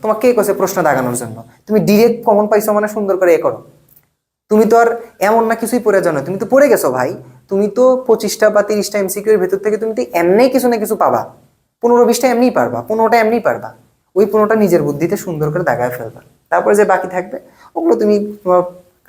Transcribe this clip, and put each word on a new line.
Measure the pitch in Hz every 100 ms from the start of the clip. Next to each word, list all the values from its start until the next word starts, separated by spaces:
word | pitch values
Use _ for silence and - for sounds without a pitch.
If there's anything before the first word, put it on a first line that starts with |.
তোমাকে | 214 214
কে | 254
কইছে | 240 202
প্রশ্ন | - 185 185
দাগানোর | 160 131 127 120
জন্য? | 113 110 - _ -
তুমি | 214
ডাইরেক্ট | 160 208 226 226 -
কমন | 208 214
পাইছো | 214 214
মানে | 208 214
সুন্দর | 214 196 185
করে | 180 160
এ |
করো। | 139 113 - _ _ _ _ _ _ _ _
তুমি | 214 220
তো | 233
আর | 233 - - _
এমন | 202 226 226
না | 226
কিছুই | 226 247
পড়ে | 220 190
জানো, | 170 151
তুমি | 143 190
তো | 214
পড়ে | 262 277
গেছো | 202 151
ভাই। | 127 123 - - - _
তুমি | 196 208
তো | 202 254 254 254
পঁচিশটা | 220 208 - 214
বা | 202
তিরিশটা | 202 208 190 208
এমসিকিউ | 190 208 208
এর | 214
ভেতর | 185 196
থেকে | 214 214
তুমি | 220 220
তো | 240
এমনিই | 175 170 202 254
কিছু | 262 247
না | 226
কিছু | 214 214
পাবা, | 151 117 - - _ _ _ _
পনেরো | 240 240 233
বিশটা | 233 262
এমনিই | 233 254
পারবা, | - 117 117
পনেরোটা | 120 220 220 233
এমনিই | 220 233
পারবা। | 151 113 107 - _ _ _ 180
ওই | 208
পনেরোটা | 214 208 220
নিজের | 202 170
বুদ্ধিতে | 143 143 175 202
সুন্দর | 190 156 151
করে | 165
দাগায় | 165 120 123
ফেলবা। | 123 113 - _ _ _
তারপরে | - 208 208
যে | 196
বাকি | - 175
থাকবে, | 180 185 - - _ - 330
ওগুলো | 330 -
তুমি | 214 208 208 -
তোমার | 185 180 180 - _ _